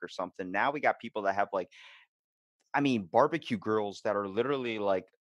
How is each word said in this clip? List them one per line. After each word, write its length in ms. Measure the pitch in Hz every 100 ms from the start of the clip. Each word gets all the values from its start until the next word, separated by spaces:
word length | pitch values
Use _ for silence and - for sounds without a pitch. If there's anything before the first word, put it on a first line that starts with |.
or 60 | 87
something, 420 | - 90 - 92
now 220 | 95 123
we 80 | 147
got 180 | 123 -
people 240 | 117 110
that 120 | 98 98
have, 120 | 101
like, 180 | 95 90 - - - _ _ _ _ _ _ _
I 80 | 139
mean, 260 | 143 120 90
barbecue 520 | 113 147 160 - 117
grills 420 | 110 107 104 95
that 100 | 113 101
are 120 | 101
literally, 500 | 98 123 139 123 110
like, 280 | 101 95 - _